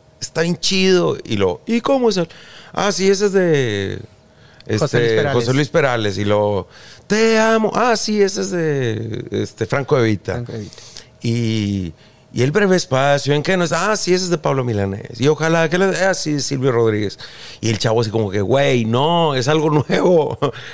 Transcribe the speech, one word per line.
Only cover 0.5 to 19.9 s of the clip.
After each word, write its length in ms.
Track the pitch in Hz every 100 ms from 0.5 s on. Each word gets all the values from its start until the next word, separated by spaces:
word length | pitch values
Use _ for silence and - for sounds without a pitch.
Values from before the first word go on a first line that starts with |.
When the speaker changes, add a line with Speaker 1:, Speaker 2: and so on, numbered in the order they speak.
| 170
Speaker 1:
chido." 600 | - 190 190 180 170 -
Y 140 | - 104
lo, 240 | 92 - -
"¿Y 160 | 233
cómo 280 | 226 269 240
es 80 | 190
el?" 100 | 165 - - - -
"Ah, 180 | - 202
sí, 180 | 170 190
ese 160 | 196 208
es 40 |
de, 680 | 190 180 147 123 101 98 98 - - _ _ - -
Speaker 2:
José 60 | -
Luis 140 | 107
Speaker 1:
este, 160 | 147 120 117 110
Speaker 2:
Perales. 180 | 107
Speaker 1:
José 200 | 123 113 135
Luis 140 | 147
Perales." 480 | 165 139 120 104 95
Y 60 | 101
lo, 420 | 104 104 101 85 - - - -
"Te 320 | 214 226 220
amo." 320 | 220 226 214
"Ah, 220 | - 240 214
sí, 240 | - 214
ese 200 | 196 196
es 100 | 190
de, 760 | 175 160 139 123 107 110 104 -
este, 340 | 101 107 - 113
Franco 320 | 135 135 139
De 80 | 113
Vita." 260 | 101 -
Speaker 2:
Franco 180 | 98 117
De 80 | 110
Vita. 160 | 101 - - - - -
Speaker 1:
Y, 720 | 120 117 113 110 101 98 87 - - - _
y 100 | -
El 80 | 131
breve 260 | 175 202 185
espacio, 560 | - 131 143 143 139
¿en 100 | 147
qué 140 | 147 185
no 60 | 170
es? 60 |
"Ah, 240 | 165 196 208
sí, 160 | 175
ese 120 | 180 180
es 40 |
de 80 | 170
Pablo 260 | 147 135
Milanés." 560 | 123 104 98 98 - 117
Y 80 | 135
ojalá 400 | 147 160 165 165
que 80 | 180
le, 60 | 196 170 190
"Ah, 80 |
sí, 260 | 185 156 147
Silvio 320 | - 139 135
Rodríguez." 460 | 117 113 104 101 - - - - -
Y 100 | 110
el 80 | 107
chavo 220 | 120 113
así 80 | 107
como 180 | 110 104
que, 100 | 101
"Güey, 440 | 98 131 139 127 110
no, 500 | 120 151 170 160 131
es 120 | 123
algo 220 | 156 156
<laughs> 180 | 147
nuevo." 480 | 131